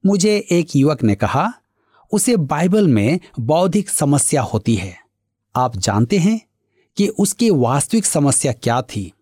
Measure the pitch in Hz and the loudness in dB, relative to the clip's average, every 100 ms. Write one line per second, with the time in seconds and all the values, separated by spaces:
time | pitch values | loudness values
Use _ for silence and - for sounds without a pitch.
0 | 190 202 202 208 - 175 165 143 139 147 | 0 0 0 0 0 0 0 2 2 2
1 | 113 101 101 123 202 - _ _ _ _ | 0 0 -2 -2 -4 -6 _ _ _ _
2 | _ 208 226 233 139 147 175 214 196 113 | _ -2 0 0 0 -2 0 2 4 2
3 | 104 175 - - 113 156 185 185 196 - | 2 -2 -6 -10 0 0 2 0 -2 -2
4 | 143 143 - 147 - 110 - 107 92 - | 0 0 0 -2 -2 -4 -2 -2 -4 -14
5 | _ _ _ _ _ - 127 113 95 104 | _ _ _ _ _ -4 -4 -2 -2 0
6 | 117 202 175 220 _ _ _ _ _ - | 2 2 2 0 _ _ _ _ _ -2
7 | 202 - 202 - 233 160 120 139 - 226 | -2 0 -2 0 0 2 2 0 0 -2
8 | 196 165 143 131 139 120 - 120 127 - | 0 0 0 0 -2 -2 -2 -2 -4 -10
9 | 90 _ | -12 _